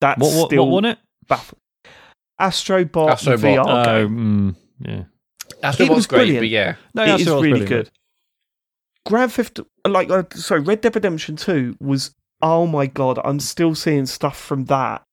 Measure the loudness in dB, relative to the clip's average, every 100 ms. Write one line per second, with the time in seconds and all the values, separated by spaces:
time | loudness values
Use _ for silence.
0 | 0 2 2 2 2 2 4 2 0 -4
1 | _ _ -4 -4 -4 -20 _ _ -20 -20
2 | -20 _ _ -4 -2 -2 0 0 0 0
3 | 0 2 0 2 2 2 2 2 2 2
4 | 0 -2 0 2 0 -4 _ -16 -12 -10
5 | -12 _ _ -20 -20 -6 -4 2 4 4
6 | 4 4 4 2 0 0 0 -4 _ -2
7 | 2 2 2 2 2 2 0 -2 -4 _
8 | _ _ _ _ _ _ _ _ _ _
9 | -2 0 0 -2 -6 -10 -18 _ 0 0
10 | 2 0 -2 -8 -2 0 0 0 0 0
11 | -2 -2 -8 -6 -2 -2 -2 -4 -2 -2
12 | -4 _ _ _ 0 2 2 0 -2 -2
13 | -2 -2 -4 -4 -6 -2 0 0 0 0
14 | -2 -4 -6 -6 -8 -6 -2 -2 -2 -6
15 | -8